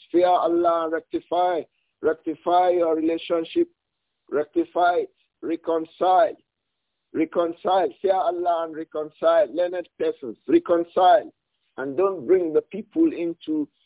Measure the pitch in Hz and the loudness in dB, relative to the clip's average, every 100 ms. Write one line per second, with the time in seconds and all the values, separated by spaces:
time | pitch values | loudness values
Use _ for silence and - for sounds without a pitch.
0 | - 170 180 180 165 170 175 170 160 160 | -4 2 4 4 2 2 2 0 -2 -6
1 | - 165 - 196 180 170 - _ _ _ | -6 -8 -4 -2 0 -2 -6 _ _ _
2 | 156 160 - 151 - 175 180 180 165 160 | -4 -2 -6 -8 0 2 2 2 0 0
3 | 160 165 - 170 165 - - _ _ _ | -2 -4 -2 -4 -2 -2 -2 _ _ _
4 | _ _ _ 139 151 175 160 165 175 175 | _ _ _ -6 -4 -4 -4 0 0 0
5 | 151 _ _ _ - 165 165 165 160 - | -4 _ _ _ -8 -8 -4 -6 -6 -4
6 | 175 185 160 - _ _ _ _ _ _ | 2 4 2 -2 _ _ _ _ _ _
7 | _ - 160 180 170 170 190 190 175 - | _ -4 -4 -2 -4 -4 -2 0 0 -2
8 | 190 190 170 175 175 170 165 156 160 156 | -2 0 -2 -2 -2 -2 -4 -10 -12 -10
9 | 151 - 160 165 139 147 175 180 170 - | -10 -2 2 2 2 0 -4 -4 -10 -6
10 | 160 156 127 107 - 170 170 170 170 - | -6 -6 -10 -12 0 0 2 0 0 2
11 | 180 175 - - _ _ _ - 135 135 | 4 4 2 -12 _ _ _ -10 -6 -2
12 | 196 185 123 185 170 151 - 196 - 156 | -2 -2 0 0 2 -2 -2 -8 -6 0
13 | 165 147 170 170 - 156 147 _ | 0 0 -6 -8 -6 -6 -6 _